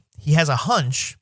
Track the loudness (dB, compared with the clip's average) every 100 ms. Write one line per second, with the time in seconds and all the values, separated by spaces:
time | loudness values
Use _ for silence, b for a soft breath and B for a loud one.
0 | _ -10 0 2 2 0 0 0 0 -4
1 | -6 -8